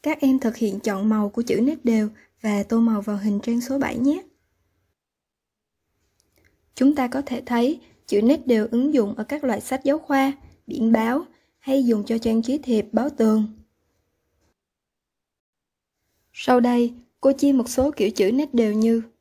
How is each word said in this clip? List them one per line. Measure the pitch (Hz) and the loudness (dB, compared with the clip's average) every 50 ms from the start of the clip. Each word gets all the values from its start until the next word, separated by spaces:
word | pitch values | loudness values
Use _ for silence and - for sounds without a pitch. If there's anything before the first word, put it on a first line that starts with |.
| - | -4
Các | 294 311 302 | -4 -4 0
em | 285 269 262 262 | 2 2 2 2
thực | - 226 214 | 0 -2 -2
hiện | - 233 208 190 202 | 0 -2 -2 -2 -4
chọn | - 220 202 190 202 214 | -4 -4 -4 0 0 0
màu | 214 214 208 202 | 2 0 0 -2
của | 208 233 | -2 -4
chữ | 240 247 - 196 | -2 -2 0 0
nét | 233 277 320 320 - | 0 0 -2 -2 -2
đều | 240 226 220 214 214 214 - - _ _ _ | 0 0 2 0 -2 -6 -12 -20 _ _ _
và | - 214 208 202 196 | -4 -2 -2 -2 -2
tô | 202 226 226 | 0 0 2
màu | 233 233 220 202 | 2 2 0 -2
vào | 202 220 208 | -4 -4 -6
hình | 202 202 214 202 202 | -4 -2 -2 -2 -2
trang | - 240 233 240 | -2 -2 -4 -4
số | 240 - 269 277 | -2 -4 -4 -4
bảy | 262 - - | -2 -4 -4
nhé. | 226 247 277 311 370 370 - _ _ _ _ _ _ _ _ _ _ _ _ _ _ _ _ _ _ _ _ _ _ _ _ _ _ _ _ _ _ _ _ _ _ _ _ _ _ _ _ _ _ _ _ _ _ _ _ _ | -2 0 0 -2 -2 -6 -14 _ _ _ _ _ _ _ _ _ _ _ _ _ _ _ _ _ _ _ _ _ _ _ _ _ _ _ _ _ _ _ _ _ _ _ _ _ _ _ _ _ _ _ _ _ _ _ _ _
Chúng | - 254 277 302 | 2 2 2 4
ta | 294 254 | 2 -2
có | 240 247 269 | -2 -4 -6
thể | 285 - 247 233 - | -6 -6 -8 -8 -6
thấy | - 247 233 233 262 339 - - - _ _ _ | -2 0 0 2 0 -2 -4 -10 -20 _ _ _
chữ | - - 202 | -2 0 2
nét | 214 240 294 302 - | 4 4 2 2 2
đều | 254 240 220 214 226 | 2 2 2 2 0
ứng | 233 240 254 294 302 | 0 0 0 2 2
dụng | 262 214 202 214 | 2 0 0 -4
ở | - 214 | -8 -8
các | - 285 302 302 | -8 -6 -4 -2
loại | 254 214 202 | -2 -2 -4
sách | - - 254 269 - | -4 -6 -6 -2 0
giáo | 277 285 302 | 0 0 0
khoa, | 294 - 277 269 269 277 277 - - - - _ _ | -2 0 0 2 2 0 -2 -6 -14 -20 -20 _ _
biển | - - - 220 226 | -10 -4 -2 0 2
báo | 226 220 220 226 254 277 - - _ _ _ _ _ _ | 2 2 0 -2 -2 -4 -6 -8 _ _ _ _ _ _
hay | _ 269 269 277 262 | _ -2 -2 0 2
dùng | 240 226 208 202 | 0 0 -2 -2
cho | - 226 | -4 -6
trang | 226 226 226 220 226 | -4 -2 -2 -2 0
trí | 226 247 269 | -2 -2 -4
thiệp, | 285 285 254 233 214 208 - | -4 -2 -2 -2 -2 -2 -2
báo | - 214 247 302 | -2 -2 -2 -2
tường. | - - 226 220 214 220 214 214 - - - _ _ _ _ _ _ _ _ _ _ _ _ _ _ _ _ _ _ _ _ _ _ _ _ _ _ _ _ _ _ _ _ _ _ _ _ _ _ _ _ _ _ _ _ _ _ _ _ _ _ _ _ _ _ | -2 0 2 2 2 2 0 -4 -8 -18 -20 _ _ _ _ _ _ _ _ _ _ _ _ _ _ _ _ _ _ _ _ _ _ _ _ _ _ _ _ _ _ _ _ _ _ _ _ _ _ _ _ _ _ _ _ _ _ _ _ _ _ _ _ _ _
Sau | - - - 254 247 | -8 0 2 4 4
đây, | 240 247 247 240 240 233 240 - - _ _ _ | 4 4 4 2 0 0 -2 -10 -20 _ _ _
cô | - 269 | 2 2
chia | 277 277 285 285 | 2 4 2 4
một | 277 254 233 - | 4 2 0 0
số | - - - 294 | 0 0 0 0
kiểu | 294 - 208 208 | 0 0 -2 -2
chữ | 220 - 196 190 | 2 2 2 2
nét | 233 269 302 294 - | 2 0 -2 0 0
đều | 240 226 214 208 | 0 2 2 2
như | 214 220 226 226 233 226 - _ _ | 2 2 2 2 0 -2 -8 _ _